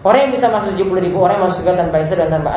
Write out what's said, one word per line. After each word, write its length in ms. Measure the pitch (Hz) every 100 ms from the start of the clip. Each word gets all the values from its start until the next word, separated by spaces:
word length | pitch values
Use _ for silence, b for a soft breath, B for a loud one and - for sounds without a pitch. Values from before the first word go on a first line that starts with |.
Orang 240 | 190 240 269
yang 60 | 240
bisa 160 | 247
masuk 240 | 214 196 185
tujuh 140 | 185
puluh 100 | 185
ribu 240 | 175 190
orang 160 | 180 202
yang 60 | 180
masuk 160 | 170
surga 160 | 170 180
tanpa 160 | 165 160
hisab 140 | 156 180
dan 100 | 160 156
tanpa 140 | 151